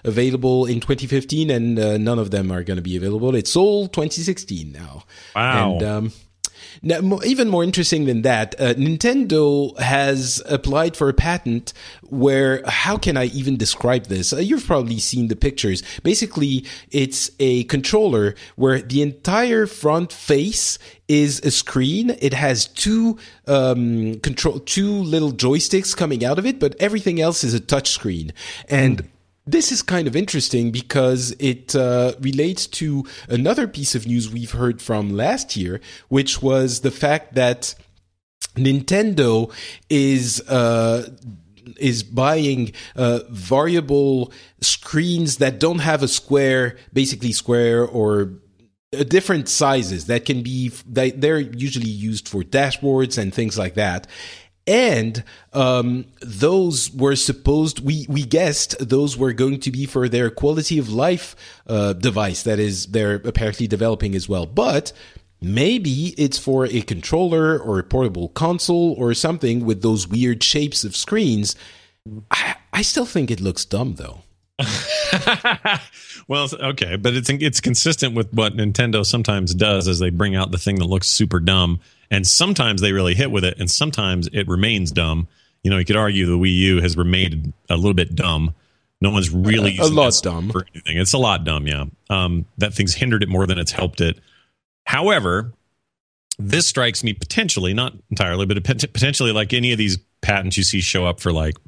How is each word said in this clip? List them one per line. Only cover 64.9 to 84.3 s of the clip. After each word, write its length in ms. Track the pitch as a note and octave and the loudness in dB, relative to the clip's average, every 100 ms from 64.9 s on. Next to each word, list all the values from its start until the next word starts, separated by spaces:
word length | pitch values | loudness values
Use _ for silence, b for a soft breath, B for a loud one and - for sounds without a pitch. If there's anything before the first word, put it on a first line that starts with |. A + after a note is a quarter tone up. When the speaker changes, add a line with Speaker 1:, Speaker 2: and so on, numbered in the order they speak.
| - B B B - | -12 B B B -10
Speaker 1:
maybe 680 | F2 G#2+ E3 B3 D#3+ C3 F3 C#3+ | -4 0 2 2 0 -2 -4 0
it's 200 | C#3+ - | 0 0
for 280 | - C3 B2+ | 0 0 2
a 160 | A2+ | -2
controller 760 | - F2+ - D#3+ F3+ D#3+ D#3 D#3 | -2 -6 -2 0 2 2 2 0
or 220 | A2+ G2 | 0 -2
a 40 | |
portable 440 | - B2+ B2 F2 F2 | 0 0 0 -2 -6
console 640 | - E3 F3 - F3 E3+ A#2 | -2 0 0 0 2 2 2
or 160 | A#2+ | 0
something 500 | A#2 D#3+ E3+ B2 A#2+ A2+ | 0 0 0 0 0 0
with 180 | G2 | 0
those 220 | A2+ A2 F2+ | 2 2 0
weird 380 | A2 B2 A2 | 0 0 2
shapes 400 | - D3 D3 - | 0 0 0 -2
of 140 | G#2+ - | -4 -4
screens. 580 | - C#3 F3 G#2+ G2 - B B B B A2 G#2+ G#2+ | -2 0 2 2 0 -6 B B B B -16 -16 -6
I, 260 | - - - _ | -4 -4 -8 _
I 80 | F#3+ | -4
still 240 | G#3+ - A#3+ | -2 -2 -2
think 260 | F3+ A#2+ | -2 -2
it 80 | G#2 | -2
looks 240 | F#2+ F2+ | -4 -4
dumb, 320 | - G2+ B2+ D2+ | -4 -4 -4 -6
though. 280 | - - - _ _ - | -12 -16 -20 _ _ -6
Speaker 2:
<laughs> 1200 | A#2+ - C#5+ D#5 D5 F#3 - G#3+ A#3+ G3+ G#3 F#3+ B B B B B | -4 -4 -4 -4 -2 -2 0 0 0 -2 -2 -4 B B B B B
Well, 140 | C#3+ | -2
it's, 100 | C3+ | -2
okay, 440 | - C3+ C#3 F2+ F#2+ | -4 -4 -2 -2 0
but 160 | A#2+ | 0
it's, 160 | B2 A#2+ | 0 0
it's 320 | C#3 D3+ - | 0 0 0
consistent 520 | C3 A#2+ D#3+ D#3 C3+ | 0 2 2 0 0
with 200 | A#2 G#2+ | 0 0
what 240 | A2+ G#2+ A2+ | 2 0 2
Nintendo 480 | G#2 G2+ A#2+ G#2+ G2+ | 0 2 2 2 2
sometimes 480 | A#2+ A2 G2+ F2+ | 0 2 0 2
does, 340 | F2+ G#2+ G2 F2+ | 2 4 4 2
is 120 | F2 | 0
they 100 | F2+ | 0
bring 260 | F2 G2+ F#2+ | 0 0 0
out 160 | F#2+ | 0
the 60 | F2 | -2
thing 180 | G2+ G2 | 0 0
that 60 | E2+ | 2
looks 220 | F#2+ - | 0 0
super 320 | - G#2 F2+ | 0 2 2
dumb, 400 | E2+ F#2+ F2 E2+ b b b | 2 4 2 0 b b b
and 160 | G2 F2+ | -2 2
sometimes 540 | - F3+ F#3+ A#2+ G2 | 2 2 2 0 2
they 100 | G2+ | 2
really 240 | G2 F2+ F2+ | 2 2 2
hit 160 | C#3 | 2
with 140 | G#2 F2+ | 0 0
it, 120 | F2+ | -2
and 100 | F#2 | -2
sometimes 560 | - D3+ C#3 F#2+ F#2 E2 | 0 -2 -2 -2 -2 -2